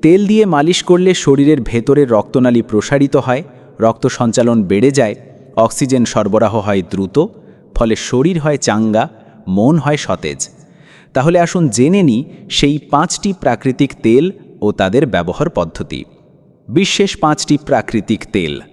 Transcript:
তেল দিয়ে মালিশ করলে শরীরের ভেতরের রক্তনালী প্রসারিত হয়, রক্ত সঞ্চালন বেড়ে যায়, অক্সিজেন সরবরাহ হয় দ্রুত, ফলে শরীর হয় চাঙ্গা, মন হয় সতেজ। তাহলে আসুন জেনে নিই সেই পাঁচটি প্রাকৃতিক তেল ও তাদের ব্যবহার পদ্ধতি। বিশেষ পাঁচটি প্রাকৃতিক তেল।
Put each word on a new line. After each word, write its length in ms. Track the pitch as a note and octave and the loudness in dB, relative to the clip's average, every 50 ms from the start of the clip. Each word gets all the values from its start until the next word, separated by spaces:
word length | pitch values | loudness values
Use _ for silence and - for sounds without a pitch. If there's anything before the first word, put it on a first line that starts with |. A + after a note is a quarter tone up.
তেল 200 | - D#3 E3+ F#3+ G#3 | 4 4 4 4 4
দিয়ে 180 | F#3+ G#3+ A3 A3 | 2 2 2 2
মালিশ 320 | G3+ E3 C#3+ C#3+ D#3+ F#3 - - | 2 2 2 2 2 0 -2 2
করলে 280 | - F3+ F3 F#3 F#3 F3+ | 2 2 2 4 2 0
শরীরের 460 | - - D3 C#3 C#3 C#3+ C#3+ D#3 C#3 | 0 2 0 2 4 4 2 2 2
ভেতরের 480 | A2+ - A2 A#2 A2+ C#3 C#3 C#3+ D3 B2 | 0 -4 -4 -4 0 2 2 2 2 2
রক্তনালী 520 | A#2 G#2 G2+ - - C3+ B2+ B2 A#2+ A#2 G#2+ | 2 0 0 0 0 0 2 2 2 2 0
প্রসারিত 520 | - G#2+ G#2+ G2 - C#3+ C#3+ C#3 C#3 C#3 | 0 -2 -2 0 0 0 0 0 2 0
হয়, 260 | C#3 B2+ C3 B2 C3+ F3 - - - - - - - | 0 0 0 -4 -4 -4 -12 -20 -20 -20 -20 -6 0
রক্ত 240 | G#2+ A2+ A2+ - - | 0 0 0 0 -4
সঞ্চালন 520 | C3 - - B2+ A#2 A2 B2+ A#2 A#2 A#2 A#2 G#2 | -4 -2 0 -2 0 0 2 0 2 2 0 0
বেড়ে 280 | F2 G2 G2+ A2+ C#3 | 0 0 2 2 2
যায়, 240 | C#3 C#3 B2 G#2+ G#2 - - - - - - - - | 2 2 0 0 -2 -8 -14 -20 -20 -20 -20 -8 0
অক্সিজেন 480 | - A2+ A2+ - - D3 C3 C3 B2+ A#2 | 0 0 0 0 -2 -2 0 0 0 0
সরবরাহ 480 | - - B2+ G#2 G2+ G2 A2 A2+ G#2 G2+ A2+ | 0 0 -2 -2 0 0 0 0 0 -2 -4
হয় 220 | G2 G#2 G2+ G2 F2+ | -4 -2 -2 -2 -4
দ্রুত, 340 | - - F#2 G2 F2+ - C#3+ E3 A3+ - - - - - - _ _ - | -4 -6 -6 -6 -2 0 -2 -2 -2 -4 -18 -20 -20 -20 -20 _ _ -2
ফলে 200 | - A#2 A2+ A2 - - - | -2 0 0 0 -2 -4 -4
শরীর 280 | - B2 C#3 E3+ F#3+ E3 | -2 0 0 0 -2 -2
হয় 200 | C#3+ D#3 D3+ C3 | -2 -2 -4 -2
চাঙ্গা, 460 | - - G#2+ G#2 A2 A2 G#2 A2 A#2+ D#3+ - - - - - - - - | -2 -2 -2 0 0 0 0 0 -2 -2 -6 -20 -20 -20 -20 -18 -8 -4
মন 260 | F#2 G2 G#2+ C3 D#3+ E3 | -2 2 2 2 2 2
হয় 220 | C3 C#3+ D3+ C#3+ - | 0 -2 -2 -4 -4
সতেজ। 360 | - F#2+ F2 - D#2 C#2+ C2+ - - - - - _ _ _ - - - - - _ _ | -6 -6 -6 -4 -8 -8 -8 -10 -14 -14 -20 -20 _ _ _ -20 -20 -20 -20 -20 _ _
তাহলে 240 | C3 B2+ D#3+ F3 F3 | -2 0 2 2 2
আসুন 240 | E3+ E3+ - F#3 E3+ C#3+ | 0 0 0 0 0 0
জেনে 340 | G#2 A2+ B2 D3 F#3 G#3 F#3+ | 2 2 2 2 4 2 2
নিই 200 | D3+ A2 A2 C#3+ - - - - - | 2 2 0 -2 -6 -14 -20 -14 -8
সেই 260 | - - - C#3+ D3 D3 - - | -4 0 0 0 0 -2 -4 -2
পাঁচটি 400 | - C#3+ D#3+ E3+ - - - G3+ F#3+ | -2 -2 0 -2 -4 -6 -4 -6 -6
প্রাকৃতিক 580 | - - C3+ A#2+ A#2 - C3+ B2+ - C#3+ C3 - - - | -2 -2 -4 -4 -2 -2 -4 0 0 -2 -2 -2 -4 0
তেল 220 | A2+ A2 B2+ D#3+ F#3 G3 - - - - - | 2 2 4 2 0 -4 -8 -20 -20 -14 -6
ও 60 | - G#2 G2+ | -4 -4 -2
তাদের 300 | - G2+ F#2+ G2 C3 D#3+ | 0 -2 0 2 0 0
ব্যবহার 420 | C3 F#2 F2+ E2+ E2+ E2+ - D3+ E3 | 0 -2 -4 -4 -4 -4 -4 -4 -4
পদ্ধতি। 500 | - - F2 E2 - - F#2+ - - C2+ - _ _ _ _ _ _ _ _ _ _ _ _ - | -2 -4 -6 -6 -8 -14 -12 -12 -12 -14 -14 _ _ _ _ _ _ _ _ _ _ _ _ -4
বিশেষ 420 | G#2+ D3+ G3 F#3+ - - G3 G3 - | -2 0 0 0 0 -2 -2 -2 -2
পাঁচটি 380 | - - D3+ D3+ D3 - - D3+ C#3 - | -2 -2 -2 0 -2 -2 -2 -2 -2 0
প্রাকৃতিক 560 | - C#3 A#2 G#2 - - A2+ F#2 - A2+ F#2+ - - - | -2 -2 -2 -2 -2 -4 -6 -2 -2 -4 -4 -4 -4 -4
তেল। 220 | G#2 F2 D#2 C#2+ C2 - - | -4 -2 -2 -6 -8 -12 -18